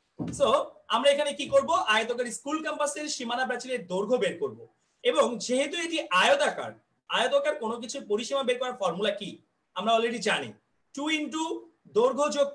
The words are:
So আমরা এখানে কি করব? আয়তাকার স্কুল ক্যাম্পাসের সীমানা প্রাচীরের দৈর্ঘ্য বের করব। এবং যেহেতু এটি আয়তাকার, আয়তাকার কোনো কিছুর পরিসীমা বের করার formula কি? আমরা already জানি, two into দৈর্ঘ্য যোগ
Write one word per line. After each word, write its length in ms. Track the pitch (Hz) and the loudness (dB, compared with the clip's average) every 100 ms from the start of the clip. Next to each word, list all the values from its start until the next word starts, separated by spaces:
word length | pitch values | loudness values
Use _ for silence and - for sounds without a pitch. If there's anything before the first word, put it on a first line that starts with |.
| _ - - - | _ -10 -8 0
So 80 | 262 262 - - - 226 | 4 4 2 -8 -2 2
আমরা 140 | 277 | 4
এখানে 180 | 277 294 277 | 4 2 -4
কি 60 | 269 | 0
করব? 160 | 277 254 339 370 | 2 4 2 2
আয়তাকার 340 | 214 226 240 240 - | 2 2 -2 -4 -6
স্কুল 200 | 277 311 311 | -4 -4 -2
ক্যাম্পাসের 400 | 311 294 294 302 - | -2 -2 -2 -6 -6
সীমানা 280 | 240 247 254 | -4 -2 -2
প্রাচীরের 320 | 240 254 247 180 | -4 -4 -6 -4
দৈর্ঘ্য 260 | 185 208 247 | -4 0 2
বের 120 | 190 - | 0 -2
করব। 180 | 135 117 - _ _ _ 233 | -6 -6 -18 _ _ _ 0
এবং 160 | 294 240 233 - | 4 2 0 -2
যেহেতু 300 | 254 285 339 339 | 0 0 -2 -4
এটি 120 | 330 - 180 | -4 0 4
আয়তাকার, 500 | 214 285 285 - 120 107 _ _ - | 6 6 2 -2 -6 -12 _ _ -6
আয়তাকার 460 | 180 247 277 285 - | 0 2 2 2 -2
কোনো 120 | 220 233 | -4 -6
কিছুর 200 | 240 277 208 | -8 -10 -2
পরিসীমা 320 | 208 240 277 | -2 0 -2
বের 140 | 254 247 | 0 -2
করার 180 | 254 233 | -4 -2
formula 300 | 185 170 208 202 | -2 0 -2 -2
কি? 100 | 190 - _ _ _ - | -6 -14 _ _ _ -4
আমরা 140 | 208 226 | 2 2
already 220 | 233 233 202 | 2 0 0
জানি, 200 | 160 123 - _ _ _ - | -2 -2 -12 _ _ _ -6
two 80 | 294 302 | -2 -2
into 240 | 294 311 330 339 - _ _ 208 | -2 -4 -4 -6 -10 _ _ 2
দৈর্ঘ্য 280 | 247 277 294 | 4 4 0
যোগ 160 | 285 277 | 2 0